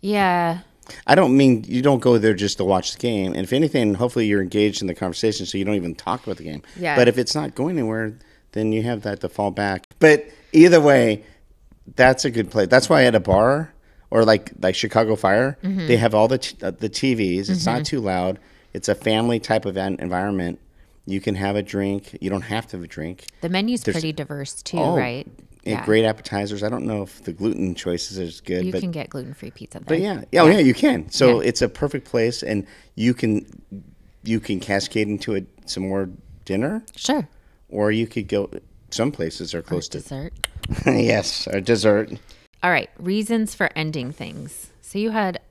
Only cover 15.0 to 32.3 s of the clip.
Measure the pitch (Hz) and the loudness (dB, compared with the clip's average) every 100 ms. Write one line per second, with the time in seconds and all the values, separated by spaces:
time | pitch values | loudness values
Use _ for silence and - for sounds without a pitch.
15 | 110 107 95 101 131 139 185 190 165 120 | 2 2 2 2 0 -4 -6 -4 0 2
16 | 113 107 113 131 - - 95 90 110 - | 4 4 2 2 -4 -8 -10 -6 -8 -4
17 | 135 117 98 90 98 185 85 120 151 143 | -2 0 0 -2 -2 -2 -2 -2 -4 -4
18 | 104 92 90 95 _ _ _ - - 104 | -2 -2 -2 -4 _ _ _ -10 -4 -2
19 | - 110 120 117 - 110 101 95 95 95 | 0 0 2 -2 0 -2 -2 -4 -4 -4
20 | 90 90 101 98 87 - _ _ - _ | -4 -4 -2 -2 -4 -6 _ _ -20 _
21 | - 98 98 95 98 101 101 101 98 98 | -8 -6 -4 -4 -2 -4 -4 -4 -4 -4
22 | - - 92 98 113 104 - 92 85 - | -8 -10 -6 -6 -4 -8 -8 -14 -14 -10
23 | 78 90 - _ 165 185 214 247 - 175 | -10 -12 -18 _ -6 -4 -2 -2 -2 -2
24 | 160 151 143 143 139 - - 175 151 170 | -4 -6 -8 -10 -10 -12 -8 -2 0 0
25 | 123 123 - - - - - 107 - 110 | -2 -6 -12 -20 -20 -16 -8 -6 2 2
26 | 110 107 - 101 101 101 104 120 - 107 | 2 -2 -6 -6 -6 -6 -6 -6 -6 -6
27 | 95 - - 85 104 - 92 85 - 87 | -8 -12 -12 -4 -4 -2 -6 -6 -6 -6
28 | - 95 87 80 - 90 90 92 175 160 | -6 -8 -10 -10 -6 -4 -2 -4 -6 -8
29 | - 143 143 147 - - - - - 160 | -10 -12 -14 -16 -18 -18 -18 -18 -4 -2
30 | 196 170 - - 160 202 139 120 302 151 | -2 -6 -2 6 6 8 6 4 2 2
31 | 78 - 131 120 110 120 117 - 147 139 | -4 2 4 4 2 0 -2 -2 -6 -6
32 | - 123 113 | -4 -2 0